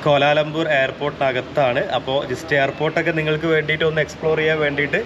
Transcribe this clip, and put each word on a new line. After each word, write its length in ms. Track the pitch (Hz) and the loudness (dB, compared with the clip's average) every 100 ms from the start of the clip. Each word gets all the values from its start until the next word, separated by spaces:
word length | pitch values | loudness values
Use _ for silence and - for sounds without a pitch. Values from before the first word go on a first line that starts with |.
| 156 | 4
കോലാലംപൂർ 580 | 143 143 147 151 151 160 143 | 4 4 4 0 -2 0 2
എയർപോർട്ടിനകത്താണ്. 1000 | 135 - 143 - 139 127 123 - 135 123 196 123 | 0 -2 -6 0 -2 0 -2 0 2 2 -2 -4
അപ്പോൾ 200 | 131 139 139 | -2 -2 -2
just 200 | 123 - 143 | -6 -2 0
എയർപോർട്ടൊക്കെ 520 | 135 131 151 165 165 160 | 0 0 -2 0 -2 -2
നിങ്ങൾക്ക് 280 | 156 156 165 156 | -2 -2 0 0
വേണ്ടിയിട്ട് 300 | 151 156 160 | 0 0 0
ഒന്ന് 100 | 156 143 | 0 -2
എക്സ്പ്ലോർ 320 | - 160 156 | -2 -2 0
ചെയ്യാൻ 160 | 156 156 147 | 0 2 0
വേണ്ടിയിട്ട് 340 | 139 147 170 | 0 -2 -2